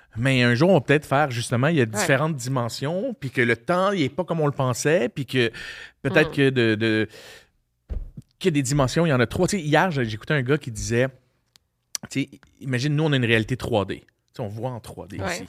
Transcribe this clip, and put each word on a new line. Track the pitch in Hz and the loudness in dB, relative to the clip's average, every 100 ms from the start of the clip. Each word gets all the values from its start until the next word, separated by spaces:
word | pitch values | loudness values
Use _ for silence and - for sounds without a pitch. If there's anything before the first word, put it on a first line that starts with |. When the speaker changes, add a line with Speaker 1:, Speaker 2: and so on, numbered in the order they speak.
| _ 110 | _ -4
Speaker 1:
Mais | 131 131 | 0 4
un | 120 120 | 4 4
jour, | 170 | 4
on | 175 | 4
va | |
peut-être | 117 151 - | 4 0 2
faire, | 135 151 | 0 0
justement, | 120 113 120 139 | -2 -4 0 0
il | 165 | 2
y | |
a | |
Speaker 2:
Ouais. | 113 | 0
Speaker 1:
différentes | 202 175 135 156 147 | 0 2 2 0 -4
dimensions, | 120 135 117 - 139 185 262 220 | -4 -4 -4 -6 -6 -4 -6 -6
puis | 135 | -6
que | 131 | 0
le | 120 113 | 2 2
temps, | - 175 190 | 0 0 0
il | 202 | 0
est | 131 | -2
pas | - | -2
comme | 180 165 | -4 0
on | 147 | 0
le | |
pensait, | 135 131 120 147 175 233 | 0 -2 0 2 2 0
puis | - 127 | -4 -4
que | 131 117 - - - - _ | 0 0 -2 -14 -16 -18 _
peut-être | - 180 156 | 0 2 2
Speaker 2:
Mm. | 151 | 4
Speaker 1:
que | 135 | 2
de, | 131 113 107 | 4 2 2
de, | 113 110 104 - - - _ _ _ _ - - - - - - | 2 2 0 -6 -20 -20 _ _ _ _ -10 -10 -10 -16 -20 -4
que | 190 | 0
des | 143 | 0
dimensions, | 127 147 127 160 170 | 0 0 0 2 2
il | |
y | |
en | 127 | 2
a | 113 | 2
trois. | - 180 | 0 0
Tu | 202 | -2
sais, | |
hier, | 151 151 185 | 0 2 2
j'ai, | 143 117 | 0 -2
j'écoutais | 107 - | -4 -4
un | 151 | -2
gars | 123 151 | 0 -2
qui | - | -2
disait, | 107 104 117 131 - _ _ _ _ _ _ _ - - | -8 -2 0 0 -2 _ _ _ _ _ _ _ -14 -8
tu | 135 | -6
sais, | 139 - _ - | -6 -10 _ -14
imagine, | 139 123 147 147 | -6 -4 -2 0
nous, | 156 | 0
on | |
a | 135 | 0
une | 117 | 2
réalité | 113 110 127 | 2 2 -4
trois | - 113 95 | -2 -2 -2
D. | 71 | -6
Tu | - _ _ | -12 _ _
sais, | - | -12
on | 107 | -10
voit | 110 123 | -8 -10
en | 117 | -10
trois | - - 85 | -14 -16 -14
D | - | -10
Speaker 2:
Ouais. | 190 | -8
Speaker 1:
aussi. | 170 | -8